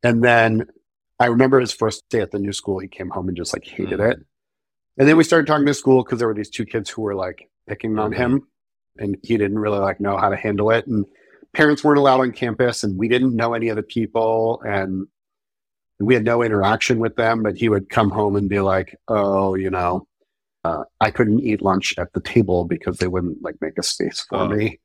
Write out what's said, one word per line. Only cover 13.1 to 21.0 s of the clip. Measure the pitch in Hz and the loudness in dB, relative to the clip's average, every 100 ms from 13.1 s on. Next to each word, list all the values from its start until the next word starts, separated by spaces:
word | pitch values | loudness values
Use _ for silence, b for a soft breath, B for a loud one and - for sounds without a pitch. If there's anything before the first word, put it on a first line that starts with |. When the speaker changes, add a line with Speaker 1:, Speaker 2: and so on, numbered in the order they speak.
| 123 131 117 | 2 0 0
Speaker 1:
know | 117 117 | -2 -2
any | 113 | -2
of | 107 | -4
the | |
people, | 104 - 110 113 113 113 113 - | -6 -6 -4 -2 0 0 0 -2
and | - 101 95 95 95 _ _ _ _ _ _ _ _ _ | -4 -4 -4 -6 -8 _ _ _ _ _ _ _ _ _
we | 101 | 2
had | 127 | 2
no | 110 117 | 2 0
interaction | 117 104 98 110 - 120 | 2 2 2 0 0 0
with | 113 110 | 0 0
them, | 113 113 | -2 0
but | 107 90 | -2 -2
he | 113 | 0
would | 104 98 | 0 0
come | - 107 | 0 0
home | 95 104 101 | 2 0 0
and | 98 | 0
be | 101 | 0
like, | 98 95 90 - - | 0 0 -2 -12 -4
"Oh, | 107 101 98 98 95 | -2 0 0 0 0
you | 95 | -2
know, | 92 87 90 - _ _ _ _ _ - | -2 -2 -4 -8 _ _ _ _ _ -6
uh, | 156 - _ | -6 -8 _